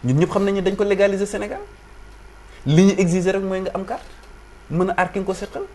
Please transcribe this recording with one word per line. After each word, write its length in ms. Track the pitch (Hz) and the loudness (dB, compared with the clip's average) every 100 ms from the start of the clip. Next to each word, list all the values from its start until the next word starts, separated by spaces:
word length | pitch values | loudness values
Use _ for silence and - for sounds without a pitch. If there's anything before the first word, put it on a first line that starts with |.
| 123 | 2
Ñun 100 | 135 | 2
ñëpp 100 | 175 | 2
xam 120 | 202 196 | 2 0
nañu 160 | 196 | 0
dañ 140 | 190 202 | -2 0
ko 60 | 202 | 0
légaliser 400 | 196 202 196 196 | 2 2 2 -4
Sénégal. 340 | 208 208 - 415 - - - - - - - - - 135 | -4 -8 -10 -14 -20 -20 -20 -20 -20 -20 -20 -20 -10 2
Li 180 | 156 196 | 6 6
ñu 80 | 190 | 6
exiger 360 | 185 180 180 | 2 2 0
rek 100 | 190 | -2
mooy 160 | 190 190 | -2 -4
nga 100 | 190 | -4
am 100 | 196 | -6
carte, 220 | 190 240 - - - - - - - | -6 -10 -12 -20 -20 -20 -20 -20 -6
mën 180 | 160 185 | -2 0
a 40 | 180 | 0
aar 160 | 180 | -2
ki 80 | 202 | -2
nga 60 | 190 | -4
ko 80 | |
seqal. 300 | 185 202 - 392 | -6 -8 -10 -12